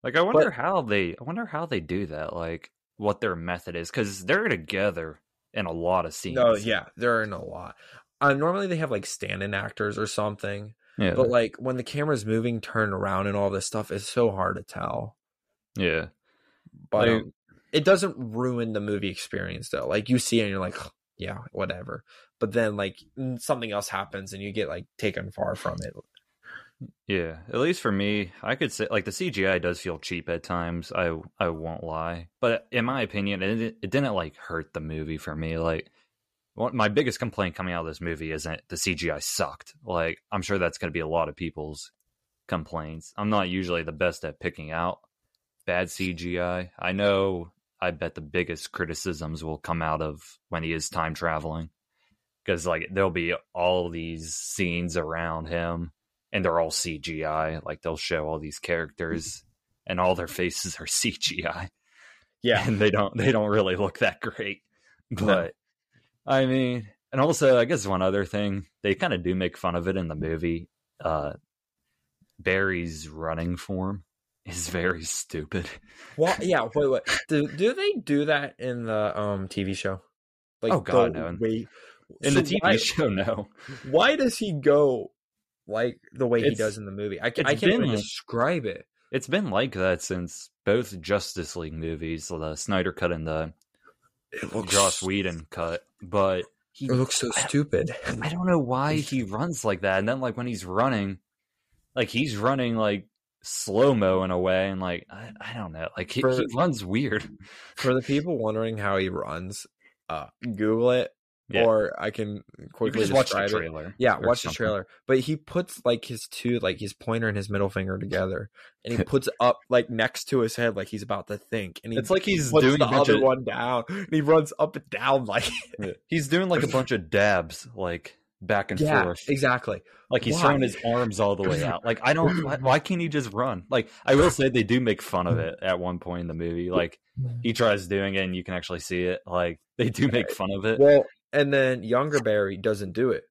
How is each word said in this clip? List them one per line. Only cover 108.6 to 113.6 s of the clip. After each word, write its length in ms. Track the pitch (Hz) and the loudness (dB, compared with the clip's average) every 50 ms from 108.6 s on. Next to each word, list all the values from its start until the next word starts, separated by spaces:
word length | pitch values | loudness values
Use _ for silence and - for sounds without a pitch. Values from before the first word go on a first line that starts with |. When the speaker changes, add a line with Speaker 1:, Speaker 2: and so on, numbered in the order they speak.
| 113 113 113 107 | -2 -2 -2 -2
Speaker 2:
how 180 | 101 101 98 | 0 0 2
he 120 | 95 95 92 | 2 0 0
runs, 580 | 92 - - 58 73 82 90 92 110 - - - _ _ _ - _ _ _ _ | -2 -4 -6 -6 -6 -8 -8 -10 -10 -12 -14 -16 _ _ _ -20 _ _ _ _
uh, 180 | 82 78 73 - _ _ | -8 -8 -8 -10 _ _
Google 480 | - 123 110 98 107 107 110 113 117 123 | -8 -8 -4 0 2 2 2 4 4 4
it, 200 | 123 127 - - _ _ _ _ _ _ _ _ | 4 2 0 -2 _ _ _ _ _ _ _ _
Speaker 1:
Yeah. 180 | - 117 117 | 2 4 4
Speaker 2:
or 260 | 113 110 107 107 - - - | 6 6 4 2 0 -2 -4
I 120 | - 107 | -6 -6
can 320 | 107 - 110 104 104 104 - _ _ - | -4 -4 -6 -6 -6 -10 -12 _ _ -20
Speaker 1:
You 40 | |
can 80 | - 92 | -20 -20
Speaker 2:
quickly 280 | - - 117 110 - 113 | -6 -2 -2 0 2 2
Speaker 1:
just 100 | 107 95 | 2 4
watch 160 | 98 135 127 - - | 4 4 4 4 2
the 0 | |
Speaker 2:
describe 160 | 98 101 101 | 0 0 2
it. 60 | 107 | 0
Speaker 1:
trailer 360 | 107 | 0